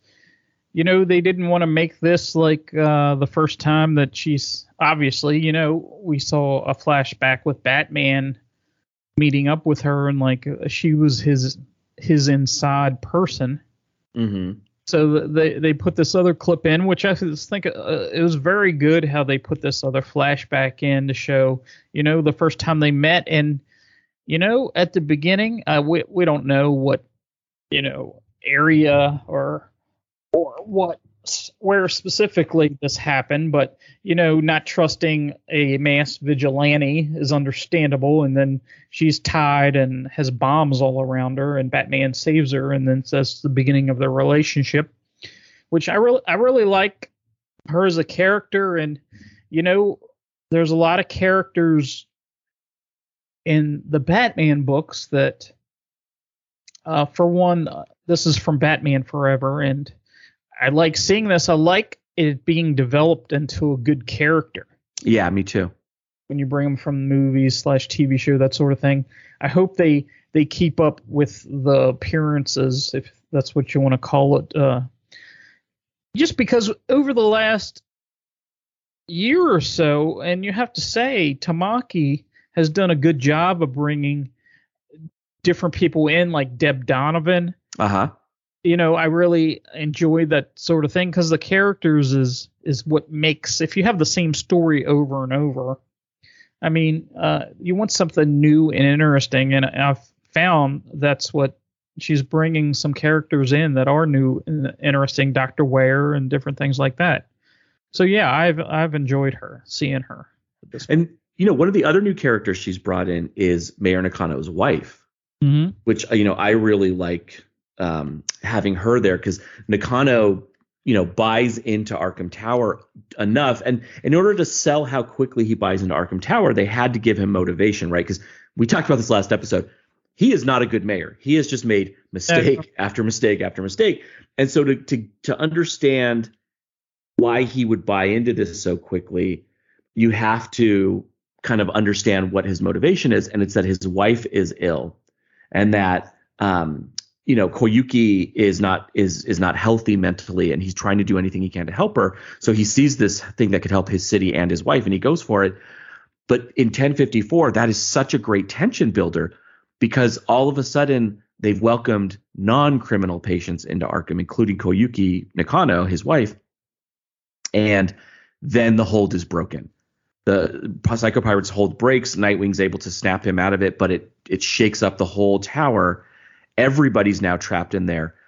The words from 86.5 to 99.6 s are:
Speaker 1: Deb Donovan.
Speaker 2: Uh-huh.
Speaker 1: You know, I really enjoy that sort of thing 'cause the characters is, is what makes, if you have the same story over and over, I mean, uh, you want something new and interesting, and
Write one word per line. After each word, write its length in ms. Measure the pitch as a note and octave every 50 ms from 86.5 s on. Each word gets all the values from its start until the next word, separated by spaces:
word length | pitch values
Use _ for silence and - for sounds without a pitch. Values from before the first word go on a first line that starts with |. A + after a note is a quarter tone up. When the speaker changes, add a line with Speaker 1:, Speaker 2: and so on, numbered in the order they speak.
| B2 A#2+
Speaker 1:
Deb 280 | D#3 D3 C#3 C3 B2
Donovan. 680 | - C#3 C3 C3+ D3+ D#3+ E3+ D#3 E3+ F#3 F3+ F3 F3 F3+ _ _ - - -
Speaker 2:
Uh-huh. 320 | G#2+ G2+ G2+ F#2+ G2 - - _ _ _ _ _ _ _ _ _ -
Speaker 1:
You 120 | F3 E3+
know, 200 | F3 E3+ D#3+ E3
I 100 | E3 E3
really 560 | D#3+ D#3+ E3+ F3 F3 F3 E3 D#3+ D#3+ C#3 - _ _ -
enjoy 520 | D#3 D#3 D3+ D3+ - E3+ D#3+ D#3 E3 E3 D3+
that 240 | D#3 C#3+ C#3 - _ -
sort 240 | - - E3+ D#3+ D3
of 80 | C#3+
thing 200 | - F#3 F3+ F3+
'cause 180 | E3 F#3+ F3 D#3+
the 80 | D#3+ D3+
characters 760 | - - F#3 F#3+ G3 G3+ G3 - - E3 D#3 D3+ C#3+ C3 C3+
is, 360 | C#3 C3 B2 B2 - - - _ _
is 240 | - - C#3+ A#2 -
what 240 | D#3+ D#3 D#3 D#3 -
makes, 520 | D#3 D3+ D3+ D#3 D3+ - - - - -
if 160 | E3 D#3 - G3
you 60 | F#3
have 120 | A3+ A#3+ F3+
the 80 | D#3
same 280 | D3 - - F3 D#3+ D3
story 520 | - - - F#3+ F3 E3 E3 D3+ C#3+ C3
over 380 | - D3 D3 D3 C3+ C3+ C3+ C3
and 80 | B2+
over, 480 | C3 C#3 D3 D3 C3 C3+ B2+ B2+ C3 - _ _ _ _ _ _ _ _ _ _ _ _ _ _ _ -
I 60 | - E3
mean, 400 | D#3+ D#3+ D#3+ D#3+ D#3 D#3+ - - - -
uh, 280 | E3 D#3 D3+ D3+ - - - -
you 120 | - F3 F3+
want 200 | F#3+ A3 - -
something 480 | - G3 E3 - - D3+ D3+ D3 C#3+
new 280 | D3 D3+ D3+ D#3 D#3+ D#3
and 120 | - - C3+
interesting, 720 | C#3 C#3+ D3 D#3 D3+ C#3+ C#3 C3 - - C3 C3 C3+ C3+
and 120 | C3+